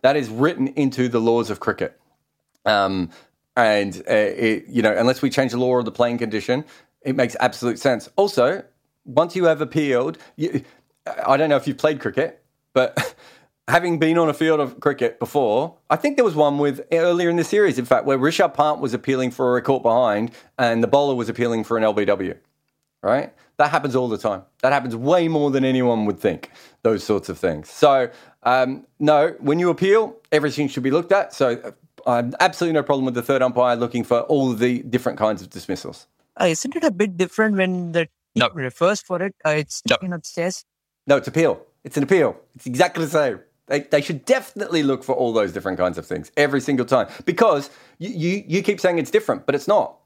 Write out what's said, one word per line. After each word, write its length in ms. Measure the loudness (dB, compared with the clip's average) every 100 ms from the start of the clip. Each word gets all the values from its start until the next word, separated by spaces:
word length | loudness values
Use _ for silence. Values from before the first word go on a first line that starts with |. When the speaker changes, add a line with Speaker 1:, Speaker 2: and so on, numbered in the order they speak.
Speaker 1:
That 140 | 2 2
is 120 | -2
written 400 | 0 0 0 -4
into 400 | 0 -2 0 -2
the 120 | 2
laws 280 | 2 2 0
of 120 | -4
cricket. 380 | -4 -4 -6 _ _ _ _ _ _ _ 0
Um, 420 | 2 2 -2 -6 -10 _ _ _ 0
and, 400 | 2 2 0 -6 -2
uh, 40 |
it, 540 | 0 0 0 0 0 -4
you 160 | 0
know, 120 | 2
unless 280 | 2 0 0
we 80 | -2
change 220 | 0 -2
the 60 | 0
law 100 | 0
or 140 | 0
the 100 | -2
playing 260 | -2 -2 0
condition, 460 | -4 -4 -2 -4 -4 -20 _ _
it 140 | -6 -2
makes 200 | -2 0
absolute 380 | -2 -2 -4 -2
sense. 320 | -2 -2 -4 0
Also, 480 | 0 2 0 0 -10 _ _ _
once 300 | -2 0 0
you 100 | 2
have 160 | 2 2
appealed, 580 | -2 -2 0 0 0 -8 -20 -8
you, 260 | -4 -4 -8 _ _ _ -12 -6
I 120 | 0 2
don't 120 | 4
know 80 | 2
if 100 | 0
you've 120 | 0
played 220 | 0 0
cricket, 420 | -4 -2 -4 -6 _ _ _
but 400 | 0 0 -2 -6 -10 -20 -20
<laughs> 260 | _ _ 0
having 320 | 2 2 0
been 180 | 2 4
on 100 | 2
a 60 |
field 240 | 2 2 2
of 220 | 0 -2
cricket 400 | -2 0 -2 -2
before, 560 | -4 0 2 0 -2 _ _
I 60 |
think 220 | -2 0 2
there 80 |
was 100 | 2
one 240 | 4 2 2
with, 260 | 0 -2 -2
earlier 400 | 0 2 2 2
in 60 | 0
the 80 |
series, 340 | 0 2 2 0
in 60 |
fact, 220 | 0 0 2
where 120 | 0
Rishabh 360 | 0 2 0
Pant 260 | 2 0 0
was 120 | -4
appealing 380 | -4 -2 -2 -2
for 260 | 0 0 0
a 60 |
caught 220 | 0 0
behind 480 | 2 2 2 0 -4 -10 _ -2
and 240 | 0 0
the 60 | 2
bowler 260 | 2 2
was 140 | -2 -4
appealing 340 | -2 -2 -2
for 140 | -2 0
an 80 |
L 80 | 2
B 120 | 2
W, 300 | 0 0 -2 -8 _ _ _ _ _ _
right? 280 | -2 -2 -2 _ _ -2
That 120 | 0
happens 240 | 0 0
all 140 | -2 -2
the 100 | -2
time. 240 | -4 -6 -10 _
That 100 | 0
happens 240 | 0 -2 -4
way 320 | 2 2 2
more 220 | 0 0
than 140 | 2
anyone 420 | 2 2 2 2 0
would 120 | 0
think, 320 | -2 -2 -12 -20 -20 _
those 220 | 0 0
sorts 240 | 0 -2 -2
of 100 | -4
things. 320 | -4 -4 -10
So, 400 | 2 4 4 0 -6 -20 _
um, 440 | 0 2 0 -4 -14 _
no, 380 | 2 4 2 0
when 180 | -2 0
you 120 | 0
appeal, 460 | 0 2 2 2 -8 _
everything 360 | 0 0 -2 -4
should 140 | -2
be 80 | -2
looked 220 | -2 2
at. 220 | 0 0
So, 260 | -2 0 0
uh, 60 | -8 -18 _ _
I 120 | -2 0
have 180 | -2 0
absolutely 340 | 0 2 0
no 80 | 0
problem 220 | 0 0
with 100 | 0
the 80 | -4
third 200 | 0 0
umpire 340 | 2 2 2 2
looking 260 | -2 -4
for 200 | 0 -2
all 300 | 2 0 0
the 300 | 0 0 0
different 360 | 0 0 0 0
kinds 220 | 0 0
of 100 | -8
dismissals. 580 | -16 -8 -8 -8 -16 -20 _ _ -2
Speaker 2:
Uh, 60 | 0
isn't 280 | 0 -6
it 80 | -2
a 80 | -2
bit 260 | 0 -4 -2
different 400 | -4 0 0 2
when 360 | 0 -2 -4
the 140 | -4 -4
team 40 | _ _
Speaker 1:
No. 140 | -2 0
Speaker 2:
refers 460 | -2 -8 0 0 0
for 220 | -6 -6
it? 140 | -6 -4 -2
Uh, 40 |
it's 320 | -2 -4 -10 -2
Speaker 1:
No. 80 | -2
Speaker 2:
taken 160 | -2
upstairs? 520 | -10 -10 -6 -6 -6 _ _ _ _ 0
Speaker 1:
No, 100 | 0
it's 120 | 2
appeal. 360 | 0 0 0 -10 _
It's 120 | -8 -4
an 60 |
appeal. 340 | 2 2 2 -2 _ -16
It's 100 | -10
exactly 380 | 0 0 0
the 60 | -2
same. 300 | 0 0 -4 _ _ _
They, 120 | -6
they 200 | 0 -2
should 240 | -2 -8
definitely 580 | 0 0 0 -12 -4 0
look 220 | 0 0
for 100 | -2
all 180 | -2 0
those 200 | 0 -2
different 260 | -4 -6 -2
kinds 180 | -2 -2
of 80 |
things 280 | -8 -10 -6 0
every 240 | 0 0
single 260 | -2 -2 2
time. 200 | 0 0 -6
Because 460 | -6 2 2 2 -4 -20 -20 _
you, 120 | -12
you, 340 | -4 -4 -4 -4
you 140 | -2
keep 180 | -2 0
saying 180 | 0 0
it's 120 | 0
different, 360 | 0 0 -4 -2
but 80 |
it's 140 | -4 2
not. 280 | 0 0 -8